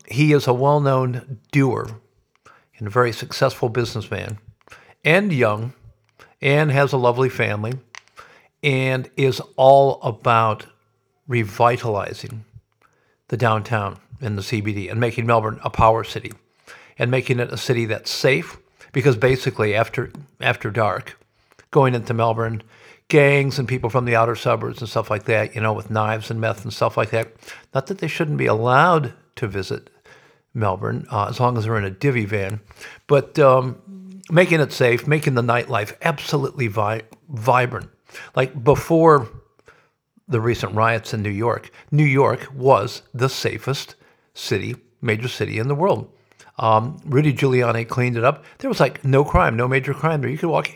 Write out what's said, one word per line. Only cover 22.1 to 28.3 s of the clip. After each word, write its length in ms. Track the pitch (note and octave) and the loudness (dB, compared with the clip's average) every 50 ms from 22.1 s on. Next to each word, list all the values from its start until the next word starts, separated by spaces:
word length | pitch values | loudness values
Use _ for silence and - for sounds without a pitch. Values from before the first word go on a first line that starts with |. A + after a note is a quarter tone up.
| A#2+ | -2
Melbourne, 480 | A2+ A2+ A#2 A2+ A2+ A2+ A2+ A2+ G#2+ - _ _ - - - - _ _ - | 0 0 0 0 -2 -4 -6 -6 -8 -12 _ _ -20 -20 -20 -20 _ _ 2
gangs 500 | - D3+ C#3+ C#3 C#3+ C#3+ C#3 C#3 - C#3+ | 4 6 6 6 4 2 2 0 -2 -4
and 100 | B2+ G#2+ | -4 -4
people 200 | B2+ B2+ B2 A#2 | -4 -4 -2 -2
from 160 | G#2+ B2+ A#2+ | -2 -2 0
the 120 | A#2+ A#2 | 2 2
outer 180 | A2+ A2+ A#2 A#2 | 2 2 2 0
suburbs 460 | G#2+ - B2+ A#2 A2 A2+ A#2 A#2 - | -2 -2 -2 -2 -2 -2 -6 -8 -10
and 80 | A#2+ G#2+ | -10 -6
stuff 220 | - A#2 G#2+ - | -4 -4 -2 -2
like 140 | G#2+ G#2 - | -4 -4 -2
that, 300 | - A2+ G#2+ G#2+ - - | 0 0 0 0 -2 -4
you 60 | A2+ | -2
know, 120 | A2 A2 G#2+ | -2 -2 -2
with 180 | G2+ G2+ - | -4 -6 -4
knives 380 | A2 A2 G#2+ G#2+ A2 A2 G#2+ - | -2 -2 -2 -2 -2 -4 -6 -6
and 120 | A#2 A2+ | -6 -4
meth 240 | A2 A2+ - - - | -2 -2 -4 -4 -8
and 80 | A2+ G#2+ | -12 -4
stuff 240 | - A#2+ A#2 - | -2 -2 -2 0
like 140 | - A2 G#2+ | -2 -2 -2
that. 180 | - A2+ A2+ - - _ - - - - - _ - | -2 -4 -4 -6 -10 _ -20 -20 -20 -20 -14 _ -6
Not 140 | C3+ C3+ | -4 -4
that 120 | - G3 G3 | -4 -6 -6
they 100 | F3 D#3 | -6 -6
shouldn't 300 | - - E3+ D3+ | -4 -4 -2 -2